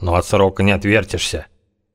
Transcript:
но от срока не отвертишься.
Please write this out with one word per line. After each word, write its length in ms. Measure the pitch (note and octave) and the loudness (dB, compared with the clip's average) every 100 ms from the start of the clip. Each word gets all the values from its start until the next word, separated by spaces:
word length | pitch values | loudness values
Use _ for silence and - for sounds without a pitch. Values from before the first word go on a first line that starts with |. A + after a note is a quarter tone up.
но 140 | F2 | -2
от 100 | F2 | -2
срока 380 | - G2+ F#2+ - | 0 2 2 2
не 100 | G2 | 0
отвертишься. 720 | G2 G2+ G#2+ F#2+ - - - - _ _ _ _ | 0 2 0 0 -6 -6 -8 -12 _ _ _ _